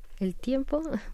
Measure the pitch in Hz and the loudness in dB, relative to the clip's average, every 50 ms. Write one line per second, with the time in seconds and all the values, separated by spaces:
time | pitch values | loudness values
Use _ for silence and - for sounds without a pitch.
0 | - - - - 196 190 180 - - - 262 269 269 - - 302 320 320 - 208 | -12 -12 -4 0 0 0 0 0 0 2 2 2 2 2 2 0 2 0 -2 -2
1 | - - | -2 -4